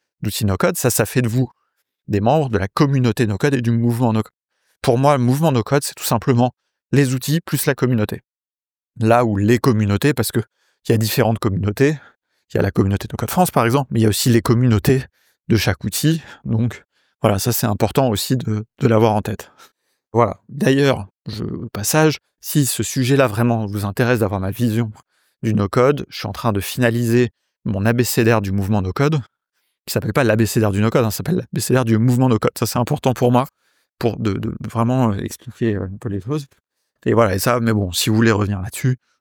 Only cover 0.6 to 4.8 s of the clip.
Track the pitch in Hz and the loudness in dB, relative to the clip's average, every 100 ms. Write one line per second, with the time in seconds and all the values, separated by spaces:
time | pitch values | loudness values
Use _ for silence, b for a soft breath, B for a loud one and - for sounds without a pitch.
0.6 | 175 175 123 - 107 135 117 120 127 _ | 0 0 0 0 0 -2 0 0 -2 _
1.6 | _ _ _ _ - 104 107 156 139 104 | _ _ _ _ -4 0 2 2 0 -2
2.6 | 98 - 147 139 123 107 113 98 147 139 | -2 0 2 2 2 2 0 0 0 0
3.6 | 117 117 120 117 123 110 107 _ _ _ | 0 0 0 0 0 0 -4 _ _ _
4.6 | _ _ | _ _